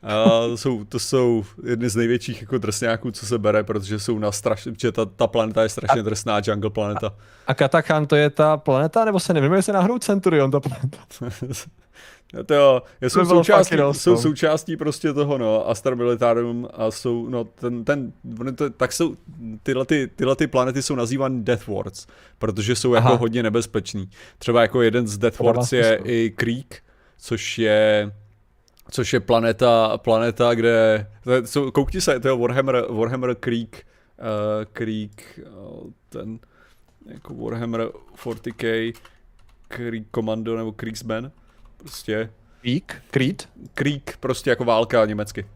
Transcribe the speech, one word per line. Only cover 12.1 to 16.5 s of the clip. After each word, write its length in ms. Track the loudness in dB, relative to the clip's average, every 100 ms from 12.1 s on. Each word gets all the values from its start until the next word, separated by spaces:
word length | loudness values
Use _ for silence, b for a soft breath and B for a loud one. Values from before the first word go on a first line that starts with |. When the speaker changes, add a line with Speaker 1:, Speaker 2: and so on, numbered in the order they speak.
| b _
Speaker 1:
No 100 | -14
to 100 | 0
jo, 280 | 6 6 6 b b
je, 40 | 0
Speaker 2:
To 40 |
Speaker 1:
jsou 60 | 2
Speaker 2:
by 60 | 6
bylo 140 | 6
Speaker 1:
součástí, 200 | 8 6 6
Speaker 2:
fucking 120 | 2
awesome. 360 | 2 2 4 4
Speaker 1:
jsou 40 |
součástí 560 | 4 0 0 0 -2 -4
prostě 360 | -4 -2 -2
toho, 240 | 0 -2 0
no, 320 | 2 0 0
Astra 260 | -2 -2 0
Militarum 720 | 0 2 2 2 0